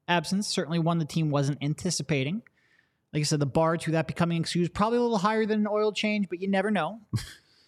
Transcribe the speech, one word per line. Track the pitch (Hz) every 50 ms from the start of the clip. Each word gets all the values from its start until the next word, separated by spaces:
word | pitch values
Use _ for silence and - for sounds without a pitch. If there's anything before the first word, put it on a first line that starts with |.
| - -
absence, | 175 175 160 - 190 196 208 -
certainly | - - 170 135 165 170
one | 160 165 170 170
the | 156
team | 139 - 165 160 151
wasn't | 139 143 143 135 143 127 139
anticipating. | 143 156 - - 180 160 - 147 - 156 135 131 143 185 233 - - _ _ _ _ _ _ _ _ _ _ _ _
Like | - 151
I | 147
said, | 143 156 143
the | 151
bar | 135 - 170 160 160 165 165
to | - 160
that | 156 160 151 -
becoming | 143 - 175 170 170 165
excused, | 156 - - 175 175 165 -
probably | - 208 220 233 240
a |
little | 240 233 226 196
higher | 170 214 220 220 220
than | 202 214 214
an | 208 208
oil | 208 208 214 214
change, | 202 - - 208 208 208 202 -
but | 180 175
you | 190 196
never | 196 190 190 220
know. | 214 185 156 165 208 233 - - -
<laughs> | - - - - - _ _ _ _ _